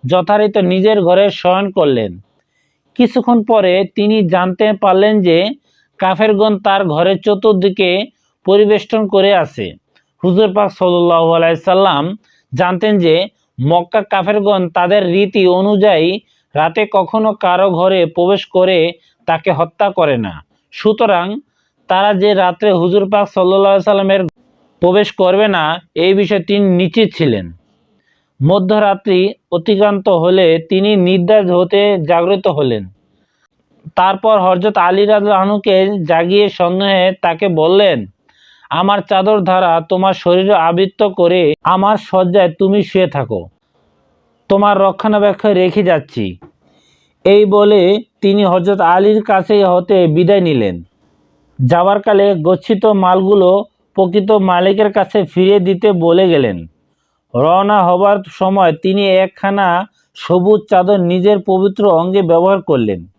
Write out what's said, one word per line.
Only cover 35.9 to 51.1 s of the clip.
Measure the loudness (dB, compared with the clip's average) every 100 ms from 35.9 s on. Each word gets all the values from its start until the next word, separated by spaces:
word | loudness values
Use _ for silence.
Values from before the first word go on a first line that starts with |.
| -2
জাগিয়ে | -2 -2 2 0 0
সন্দেহে | 0 -2 -2 -2 0 0 -2
তাকে | -4 -2 -2
বললেন, | 0 2 2 2 0 -6 _ _ _ _ _ _
"আমার | -4 -2 -2
চাদর | -2 -2 2 0
দ্বারা | 0 0 2 0
তোমার | -2 -2 -2
শরীর | -2 0 0 2 2
আবৃত | 0 0 -2 -2 -4 0
করে | 0 2 0 0
আমার | -2 0 0 -2
শয্যায় | -2 -2 0 2 0
তুমি | 0 0 0
শুয়ে | -2 -2 -2
থাকো, | -4 -6 -8 -10 _ _ _ _ _ _ _ _ _ _
তোমার | 0 2 2
রক্ষণাবেক্ষণে | 0 0 -2 0 0 0 -2
রেখে | 0 0 0
যাচ্ছি।" | 0 -2 -4 -8 -8 -10 -20 _ _ _ _ _ _ _ 2
এই | 2 4
বলে | 2 2 2 2 0 -6 _
তিনি | -2 0 2
হযরত | 0 -2 0
আলীর | 2 2 2 0
কাছে | 0 -2 0 0
হতে | 2 0 0 0 2
বিদায় | 2 2 2
নিলেন। | 2 0 -2 -6 -14 _ _